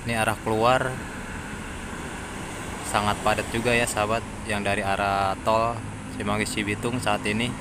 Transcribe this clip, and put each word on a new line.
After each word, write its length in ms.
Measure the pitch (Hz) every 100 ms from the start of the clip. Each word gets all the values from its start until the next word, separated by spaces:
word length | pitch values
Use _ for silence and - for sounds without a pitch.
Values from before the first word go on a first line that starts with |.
Ini 140 | 120 117
arah 180 | 110 104
keluar 480 | 113 110 117 127 127 127 - - - - - - - - - - - - - - - - - - -
sangat 240 | 107 104 101
padat 240 | 107 107 101
juga 180 | 113 117
ya, 140 | 117 117
sahabat, 400 | 107 107 113 113 - 110
yang 160 | 104 101
dari 160 | 101
arah 560 | 98 98 101 98 98 98 110
tol 320 | 110 113 117 104 - - -
Cimanggis 320 | 104 104 107
Cibitung 480 | 113 104 104 120 123
saat 240 | 107 104 104
ini. 160 | 107 120 -